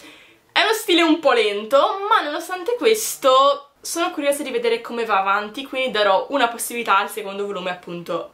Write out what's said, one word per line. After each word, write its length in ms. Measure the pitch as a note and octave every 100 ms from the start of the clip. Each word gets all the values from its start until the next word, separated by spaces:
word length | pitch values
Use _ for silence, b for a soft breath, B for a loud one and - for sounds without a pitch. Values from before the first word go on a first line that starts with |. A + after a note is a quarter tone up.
| B B B B B
È 100 | -
uno 120 | G4+
stile 280 | A4 - E4+
un 180 | E4 D#4+
po' 140 | C#4+
lento, 640 | A#3+ G#3 G3+ A3 C#4 F#4+ G4 G4+
ma 120 | A4
nonostante 540 | D4+ D#4 E4+ F#4 F4 A#4+
questo 920 | B3 G#3+ - - C4+ C4 C#4 C#4+ - _
sono 300 | - E4 F4+
curiosa 320 | F4 C#4+ C#4+
di 60 | C4+
vedere 300 | A#3 A3+ A#3
come 240 | - A#3
va 160 | G3+ G3
avanti, 460 | G3 G3+ G#3 G#3+ C4+
quindi 260 | C4 B3+
darò 360 | G#3 G#3 F#3+ -
una 180 | C#4 A#3+
possibilità 520 | A#3 - A#3+ A3+ G3
al 100 | G#3
secondo 360 | A3 G3 G3 G3+
volume, 240 | F#3+ F#3
appunto, 600 | F3+ - F3 E3+ E3+ -